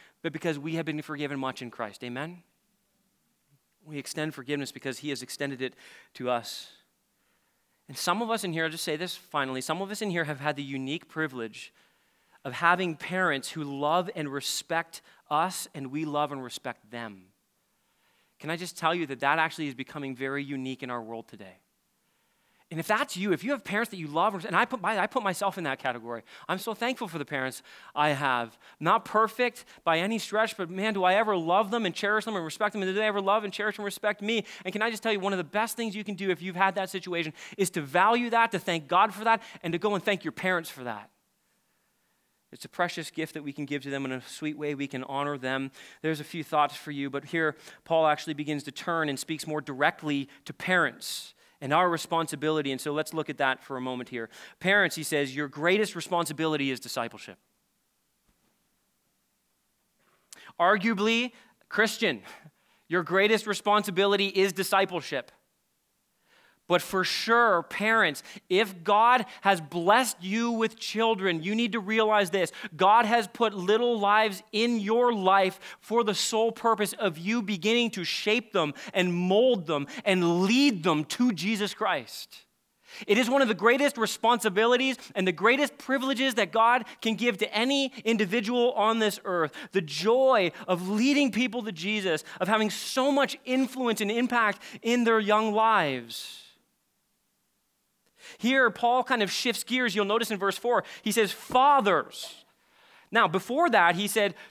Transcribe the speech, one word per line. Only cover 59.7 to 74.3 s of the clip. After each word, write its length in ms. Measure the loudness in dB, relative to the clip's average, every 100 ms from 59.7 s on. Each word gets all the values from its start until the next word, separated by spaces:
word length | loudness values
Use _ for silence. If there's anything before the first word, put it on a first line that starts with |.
| _ _ _ _ _ _ -20 -16 2
Arguably, 720 | 4 4 2 2 2 2 -2 -8 _ _ _
Christian, 540 | 0 0 2 -2 -2 -8 -20 -20 _ _ _ _
your 160 | -4
greatest 460 | 2 4 4 4 0
responsibility 800 | -2 2 2 2 2 2 2 2
is 240 | 2 2
discipleship. 800 | 0 0 2 2 -2 -6 -8 -8 _ _ _ _ _ _ _ _ _ _ _ _ _ 0
But 140 | 0
for 240 | 2 -2
sure, 580 | 0 -2 2 4 6 4
parents, 580 | 0 -2 0 2 2 -2 -12 -20 0
if 340 | 2 2 -2
God 440 | 2 4 6 4 2 -2
has 180 | 2 2
blessed 560 | -2 0 6 6 4 -4
you 300 | -4 0 0
with 260 | 0 -2 -2
children, 640 | -6 0 0 2 0 0
you 120 | -2
need 180 | 0 0
to 60 | -2
realize 520 | 0 2 4 4 4
this. 220 | 2 0 -4 -14
God 300 | 4 8 8
has 240 | 6 2 0
put 240 | 0 0
little 460 | 2 2 2 4 2
lives 440 | 4 4 4